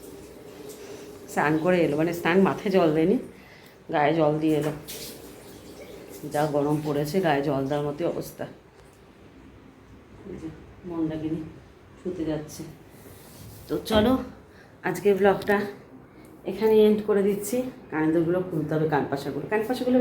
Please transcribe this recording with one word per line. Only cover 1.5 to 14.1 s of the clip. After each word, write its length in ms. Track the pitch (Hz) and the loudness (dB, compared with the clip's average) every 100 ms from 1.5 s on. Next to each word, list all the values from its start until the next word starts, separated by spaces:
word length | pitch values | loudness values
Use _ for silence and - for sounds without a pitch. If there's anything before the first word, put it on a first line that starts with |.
| 156 | 2
করে 140 | 175 180 151 | 4 4 4
এলো, 100 | 147 | 2
মানে 100 | 170 170 | 0 0
স্নান 180 | 170 185 175 | 2 4 4
মাথায় 240 | 135 208 185 | 2 2 4
জল 140 | 165 156 | 4 4
দেয়নি, 220 | 170 247 - - - - - - - | 4 2 -2 -14 -20 -20 -20 -20 -4
গায়ে 200 | 160 147 165 | 2 2 4
জল 140 | 151 156 | 2 2
দিয়ে 140 | 156 151 | 2 0
এলো। 120 | 151 - - - - - - - - - - - - - - - 139 | 0 -4 -10 -12 -12 -14 -18 -20 -20 -20 -20 -18 -18 -18 -18 -14 -6
যা 80 | 147 151 143 | -2 0 2
গরম 220 | 147 151 151 | 0 0 0
পড়েছে, 300 | 143 151 190 170 | -2 0 0 2
গায়ে 160 | 143 147 | 2 0
জল 160 | 139 135 | -2 0
দেওয়ার 140 | 147 147 | -2 -2
মতোই 200 | 147 165 | -4 -4
অবস্থা। 320 | - 165 - - - - - - - - - - - - - - - - - - - 185 | -4 -8 -12 -14 -14 -20 -20 -20 -20 -20 -20 -20 -20 -20 -20 -20 -20 -20 -20 -20 -20 -16
এই 60 | 143 | -14
যে 60 | 160 - - - 180 | -14 -14 -20 -18 -8
মন্দাকিনী 500 | 165 156 156 156 165 - - - - - - | -2 -2 -2 -4 -4 -6 -14 -20 -20 -20 -12
শুতে 240 | 180 175 156 | -8 -4 -4
যাচ্ছে। 320 | 151 151 - 156 - - - - - - - - - - | -4 -6 -12 -14 -16 -20 -20 -20 -20 -20 -20 -18 -18 -8
তো 60 | 165 - | -6 0
চলো 220 | 214 233 | 2 4